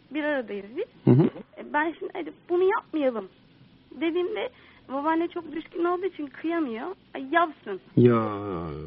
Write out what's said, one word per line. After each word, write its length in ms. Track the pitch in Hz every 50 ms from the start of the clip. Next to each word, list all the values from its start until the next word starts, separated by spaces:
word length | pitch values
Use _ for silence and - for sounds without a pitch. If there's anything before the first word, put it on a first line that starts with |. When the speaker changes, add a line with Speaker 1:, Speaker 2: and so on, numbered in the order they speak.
| _ _
Speaker 1:
bir 120 | 262 302 294
aradayız 420 | 302 302 269 247 208 208 202 190 202 233 302
biz. 80 | 427 - _ - -
Speaker 2:
Hı 60 | -
hı. 180 | 123 131 170 - - - - _ _ -
Speaker 1:
E, 160 | 226 240 247
ben 220 | 294 311 339 302 -
şimdi, 120 | 370 370 -
"Hadi 180 | - 330 294 302 - _ -
bunu 140 | 339 349 370
yapmayalım." 680 | 381 415 - - - - 311 285 262 240 220 196 185 - _ _ _ - _ - - - - - _ - 269
dediğimde 480 | 285 339 311 359 359 359 440 415 415 508 - - - - - - - -
babaanne 380 | 247 277 285 311 320 330 339 339
çok 240 | - 349 320 320 285
düşkün 280 | 330 311 - - 349 339
olduğu 220 | 349 359 359 370
için 220 | 381 359 - 302 277
kıyamıyor. 680 | - - - 320 339 339 320 262 226 220 262 349 381 - - _ -
"Ay, 120 | 262 277 262
yapsın." 500 | 285 339 339 330 302 - - - 392 370 - - - -
Speaker 2:
Yok, 720 | 120 123 120 117 110 107 107 101 104 101 95 82 85 82 73 73 76